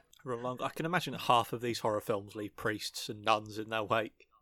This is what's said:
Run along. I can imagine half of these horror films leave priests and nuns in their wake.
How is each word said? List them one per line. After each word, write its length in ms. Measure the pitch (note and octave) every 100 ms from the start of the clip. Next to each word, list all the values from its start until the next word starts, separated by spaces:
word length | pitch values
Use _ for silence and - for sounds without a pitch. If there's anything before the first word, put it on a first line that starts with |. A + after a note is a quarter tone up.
| - -
Run 160 | C3 A#2+
along. 220 | B2 B2
I 80 | C3
can 160 | - D#3+
imagine 300 | F3 D3 A#2
half 360 | - B2 A2
of 80 | A#2+
these 200 | A#2+ A2
horror 200 | A2+ G#2+
films 340 | - G#2 G2+ G#2+
leave 200 | G2+ -
priests 540 | A2+ G#2+ - - -
and 160 | G#2+ G#2
nuns 320 | G#2+ G#2+ G#2
in 120 | G#2+
their 140 | A2+
wake. 440 | G#2 A2+ G#2+ - _ _